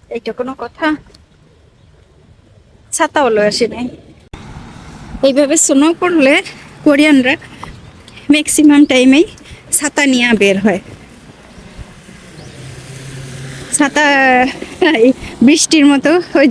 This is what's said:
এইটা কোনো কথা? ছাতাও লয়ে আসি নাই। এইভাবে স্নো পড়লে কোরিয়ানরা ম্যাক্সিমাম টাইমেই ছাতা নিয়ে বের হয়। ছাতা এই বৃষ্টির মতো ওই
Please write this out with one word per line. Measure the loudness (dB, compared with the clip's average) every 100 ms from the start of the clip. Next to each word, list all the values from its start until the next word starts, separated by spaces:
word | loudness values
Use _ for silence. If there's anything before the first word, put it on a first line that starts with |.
| _
এইটা | -12 -10 -10
কোনো | -10 -10
কথা? | -14 -6 -4 -4 -10 -20 _ _ _ _ _ _ _ _ _ _ _ _ _ _ _ _ _
ছাতাও | -6 -4 -2 0
লয়ে | 0 -2
আসি | -2 -6
নাই। | -6 -12 -12 -20 -20 _ -20 -18 -20 -20 -20 -20 -20 -18 -2 0
এইভাবে | 2 0 0 2
স্নো | 2 2 0
পড়লে | -2 2 2 2 -2 -14 -20 -4 0
কোরিয়ানরা | 2 4 2 2 -4 -8 -20 -20 -20 -20 -20 -20 -20 -2
ম্যাক্সিমাম | -2 0 2 4 4 4
টাইমেই | 4 4 4 2 -4 -20 -20 -8 -6
ছাতা | -4 -2 0
নিয়ে | 0 0 2
বের | 2 0
হয়। | 0 -4 -8 -20 -20 -20 -20 -20 -20 -20 -20 -20 -20 -20 -20 -20 -20 -20 -20 -20 -20 -20 -20 -18 -18 -16 -16 -16 -16 -16 -10 -2
ছাতা | -2 0 2 2 2 2 0 -4 -14 -2 0 4
এই | 2 2 -6 0 2
বৃষ্টির | 2 2 2 4
মতো | 2 2 0 0 2
ওই | 2